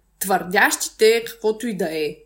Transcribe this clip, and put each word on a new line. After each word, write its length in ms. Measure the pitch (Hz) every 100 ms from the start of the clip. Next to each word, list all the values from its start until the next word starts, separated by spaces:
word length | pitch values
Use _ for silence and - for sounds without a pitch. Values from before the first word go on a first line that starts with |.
| _ -
твърдящите, 1040 | 190 185 175 196 262 - - - 220 226 226
каквото 420 | - 214 214 240
и 100 | 185
да 200 | 175 160
е, 180 | 151 -